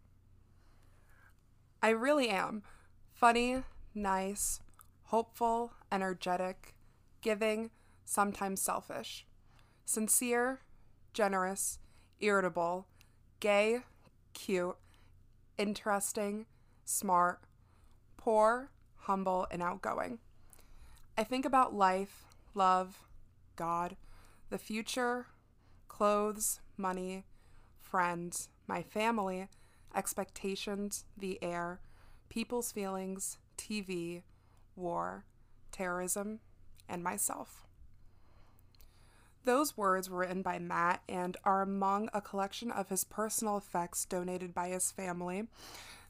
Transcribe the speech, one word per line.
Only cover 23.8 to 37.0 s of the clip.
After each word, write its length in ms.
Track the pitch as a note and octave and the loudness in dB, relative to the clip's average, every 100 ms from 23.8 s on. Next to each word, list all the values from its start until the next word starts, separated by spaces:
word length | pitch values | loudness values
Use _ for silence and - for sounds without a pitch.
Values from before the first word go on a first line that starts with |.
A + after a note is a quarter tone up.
| F3 F#3+ - - - - - | -2 -6 -16 -20 -20 -20 -10
the 80 | G3 | -8
future, 720 | - A3 A3+ - A#3+ B3 B3 - _ _ - - - | -4 -6 -4 -2 0 -2 -6 -18 _ _ -20 -20 -14
clothes, 720 | - G#3 G#3 G#3 G#3 G#3+ - - - | 2 4 4 2 0 -4 -4 -8 -6
money, 480 | F#3+ F#3 F#3 F#3+ - - - - - - | -4 -2 -4 -8 -12 -20 -20 -20 -20 -20
friends, 680 | - F#3+ F3 F3 F3 - - - - | -2 2 2 0 -4 -6 -10 -12 -6
my 160 | F3+ | -6
family, 640 | E3 G#3+ A3 A3+ F#3+ F#3 F#3+ - - - - G3 | -4 0 2 2 0 -4 -8 -14 -20 -20 -8 -4
expectations, 1120 | F#3+ - F#3+ - G3 G3 - G3+ G3+ - - - | -2 -4 -6 -6 -6 -4 -4 -4 -4 -6 -10 -8
the 240 | F#3+ F#3 | -6 -4
air, 380 | F3 F3 F3 F3+ - - - - - | -4 -4 -4 -8 -14 -20 -20 -20 -8
people's 420 | - A3+ A#3+ A#3 | -6 -2 -2 -4
feelings, 680 | - G3 F#3+ F#3+ F#3+ - - - - | -4 -4 -4 -6 -6 -8 -10 -14 -14
T 260 | - G#3+ | -6 -4
V, 420 | F#3+ F3+ E3+ F3 - - - - - - | -4 -4 -4 -8 -14 -20 -20 -20 -20 -8
war, 480 | F3 E3+ F3 F#3+ - - - - - | -4 -2 -4 -6 -12 -20 -20 -20 -14
terrorism, 720 | - F#3 F3 F#3 G3+ G3+ A3 - - - - - | -6 -4 -2 -2 -2 -4 -8 -14 -20 -20 -20 -10
and 120 | F3+ | -6